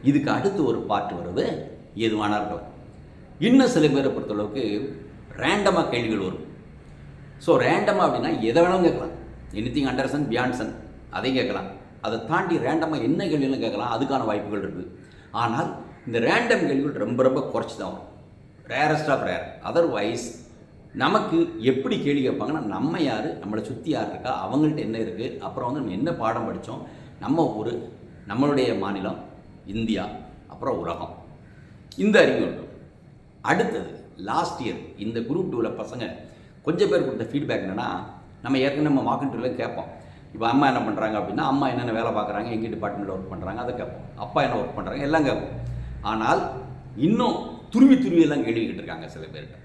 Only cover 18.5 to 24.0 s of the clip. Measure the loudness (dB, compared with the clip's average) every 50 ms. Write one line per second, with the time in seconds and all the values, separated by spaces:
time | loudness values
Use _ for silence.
18.5 | -20 -20 -12 -6 0 2 2 4 2 2 2 2 2 2 2 -2 -2 -4 -4 -8
19.5 | -12 -10 -8 0 2 4 4 4 2 0 0 0 -2 -4 -6 -8 -10 -14 -18 -20
20.5 | -20 -20 -20 -20 -20 -20 -20 -12 -4 0 2 4 4 2 2 4 2 2 2 2
21.5 | 0 0 2 2 2 4 2 0 0 0 2 2 2 2 2 2 0 0 -2 -2
22.5 | -2 -2 -2 -4 -2 0 0 0 0 0 0 0 0 -2 -2 -4 -6 -6 -6 -4
23.5 | -4 -4 -4 -6 -8 -8 -2 -2 0 0